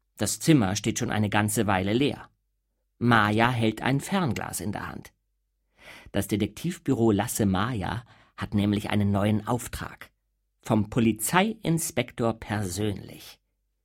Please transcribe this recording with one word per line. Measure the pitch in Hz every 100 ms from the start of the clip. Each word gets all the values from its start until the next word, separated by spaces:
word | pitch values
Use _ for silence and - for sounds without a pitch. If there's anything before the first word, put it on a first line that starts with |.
| _ -
Das | 104 -
Zimmer | - 151 95 104
steht | 117 104
schon | 120
eine | 104 104
ganze | 104 104 113 104
Weile | 92 98
leer. | 117 139 113 - _ _ _ _ _ _ -
Maya | 117 117 104 107 117
hält | 123 113 110
ein | - 139
Fernglas | - 190 165 - - -
in | 95
der | - -
Hand. | - - _ _ _ _ _ _ _ - - -
Das | 104 -
Detektivbüro | 104 101 - 165 185 - 117 113
Lasse | 101 107 -
Maya | 101 92 110 120 - 117 - - _ -
hat | -
nämlich | 104 101 101 101
einen | 104 101
neuen | 101 104 107 107
Auftrag. | 123 - - - - - _ _ _ _ _
Vom | - 113 98
Polizeiinspektor | 131 113 107 - 170 220 220 - 165 - - 120 - 117 110
persönlich. | - 104 98 95 107 98 - - - - _ _ _ _